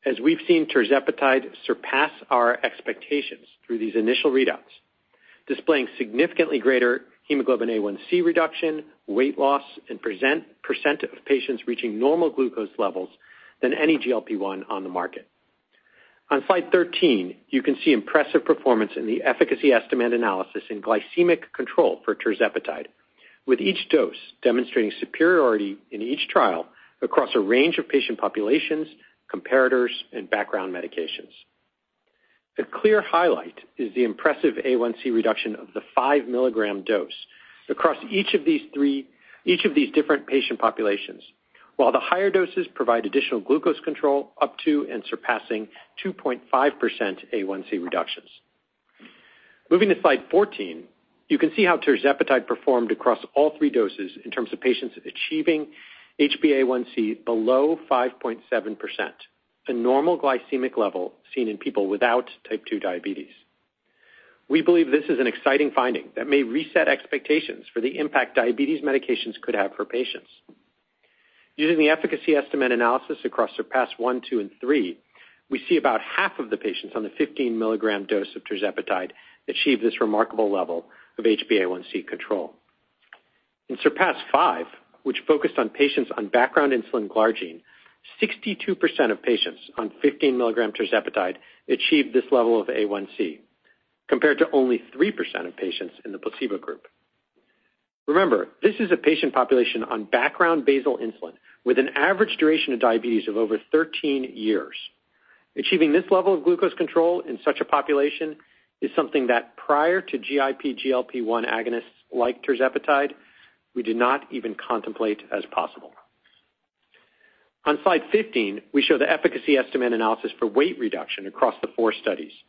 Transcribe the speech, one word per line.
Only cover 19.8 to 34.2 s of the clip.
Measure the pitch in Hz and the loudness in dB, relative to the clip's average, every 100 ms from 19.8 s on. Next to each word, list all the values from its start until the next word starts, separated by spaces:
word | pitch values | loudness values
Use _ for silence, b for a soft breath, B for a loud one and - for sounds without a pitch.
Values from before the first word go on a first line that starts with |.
| - 127 117 | 2 -2 0
analysis | 117 113 95 95 104 - | 0 0 -2 -6 -10 -12
in | 107 | -10
glycemic | 104 110 - - 175 165 - - | -2 -2 -2 0 2 2 -2 -8
control | 127 - 139 82 | -4 2 2 2
for | - | -4
tirzepatide, | 104 117 104 107 - - 78 - _ b b b b - | -2 -2 0 0 0 -6 -10 -12 _ b b b b 0
with | 127 | 2
each | - 185 - | 2 -2 2
dose | 156 101 - - - | 2 2 -4 -20 0
demonstrating | 123 120 123 - 107 - | 2 2 0 0 -2 -4
superiority | - - 165 180 131 107 101 101 _ | -10 0 4 6 4 2 -2 -8 _
in | 107 | -10
each | 113 143 - | -6 -4 0
trial | 185 117 82 - b b b | 2 4 0 -6 b b b
across | - - 127 | 0 2 2
a | 123 | 0
range | 98 123 156 165 | 2 4 4 2
of | - | 0
patient | 139 - 113 | 0 0 -4
populations, | 101 - 104 151 - 156 156 - b b _ | -4 -2 0 0 0 -4 -6 -12 b b _
comparators, | - - 135 127 127 123 - - | -12 0 2 4 2 0 -4 -12
and | 117 95 | -12 -4
background | 107 101 101 92 | -4 -2 -4 -4
medications. | 87 85 - 80 - - - _ _ _ _ _ _ _ _ _ _ _ - | -8 -8 -6 -8 -10 -16 -20 _ _ _ _ _ _ _ _ _ _ _ -8
A | |
clear | - - 214 214 | -8 0 2 2
highlight | 202 170 175 87 - - - - | 2 2 2 0 -4 -18 -20 -8
is | 113 | -6
the | 123 | -2
impressive | 120 104 | -2 0